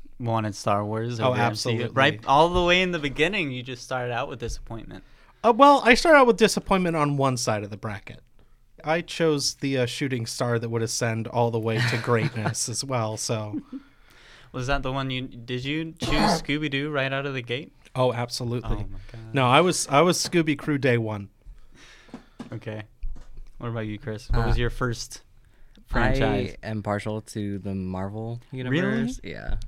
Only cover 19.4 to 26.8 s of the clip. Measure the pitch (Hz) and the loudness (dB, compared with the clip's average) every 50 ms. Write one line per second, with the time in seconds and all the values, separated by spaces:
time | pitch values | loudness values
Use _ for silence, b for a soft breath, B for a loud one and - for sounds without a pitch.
19.4 | 131 123 127 147 175 185 160 - - - 135 139 165 180 165 - - - - 175 | 4 6 6 6 6 6 2 0 0 2 6 6 6 6 4 2 0 0 2 2
20.4 | 160 156 147 - - - 151 139 127 135 120 120 113 107 107 104 101 101 _ _ | 2 2 0 -2 -2 -2 -2 0 2 2 2 2 2 -2 -6 -8 -10 -12 _ _
21.4 | - - - - - - - B B B B B B B B B B B B B | -20 -20 -20 -20 -20 -20 -20 B B B B B B B B B B B B B
22.4 | - - - 110 - 120 110 110 107 - _ _ - - - - - - - - | -16 -14 -14 -12 -10 -10 -10 -10 -12 -14 _ _ -4 -4 -4 -6 -8 -12 -14 -14
23.4 | - - - - 123 120 117 117 110 107 104 101 - - 110 104 - - - 123 | -14 -14 -14 -10 -8 -6 -6 -6 -6 -6 -6 -8 -8 -8 -8 -6 -2 2 2 4
24.4 | 113 113 117 117 120 117 - - 131 123 117 - - - - - - _ _ - | 4 4 4 2 2 2 0 0 -2 -2 -2 -4 -8 -12 -14 -18 -20 _ _ -20
25.4 | - b b b b b b b - - - 127 120 127 131 135 113 110 104 - | -20 b b b b b b b -10 -4 -2 0 2 2 2 2 2 2 2 0
26.4 | - - - - - 107 110 107 | -2 -4 -6 -10 -8 -6 -6 -4